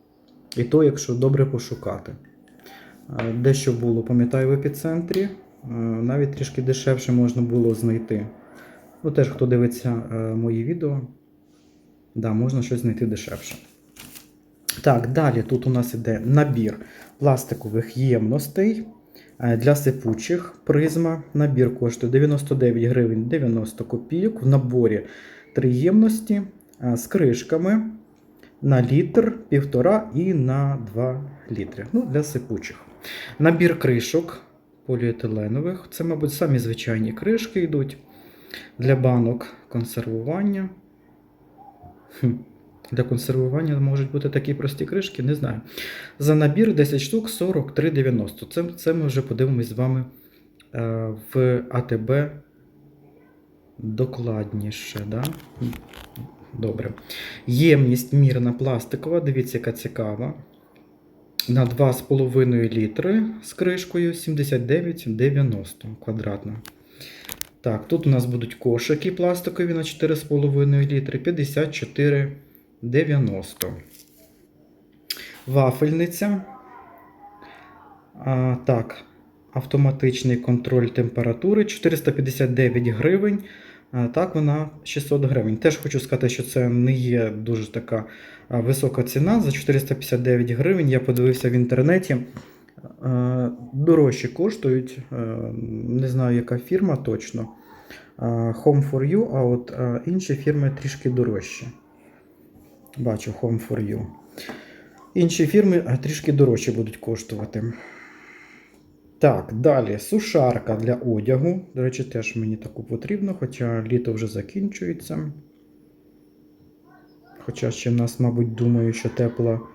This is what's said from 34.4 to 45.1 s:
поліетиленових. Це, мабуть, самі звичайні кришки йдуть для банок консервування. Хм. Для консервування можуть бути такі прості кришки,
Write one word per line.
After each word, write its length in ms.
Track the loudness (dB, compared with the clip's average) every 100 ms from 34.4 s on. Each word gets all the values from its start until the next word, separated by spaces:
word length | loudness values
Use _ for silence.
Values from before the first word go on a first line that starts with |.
| -20 _ _ _ -6
поліетиленових. 1000 | -2 -2 -2 -4 -4 -2 -2 -4 -6 -10
Це, 140 | -8
мабуть, 280 | -4 -2 -2
самі 260 | -2 0 2
звичайні 540 | 0 -4 -2 -2 -2
кришки 480 | -2 0 0 -2 -4
йдуть 360 | -2 -2 -4 -6 -20 -20 -20 -20 -20 -20 -18 -2
для 180 | 2 4
банок 500 | 4 4 4 0 -6 -16 -8
консервування. 1000 | -6 -4 -6 -6 -4 -4 -2 0 -2 -4 -10 -20 _ _ _ _ _ _ -20 -20 -20 -20 -20 -20 -4
Хм. 100 | -2 -2 -8 -20 _ -20 -8
Для 100 | -4
консервування 800 | -2 -2 -2 0 0 0 0 0
можуть 320 | 2 0 -2
бути 180 | -2 -2
такі 240 | -2 -2
прості 320 | -4 -4 -6 -4
кришки, 360 | -4 -6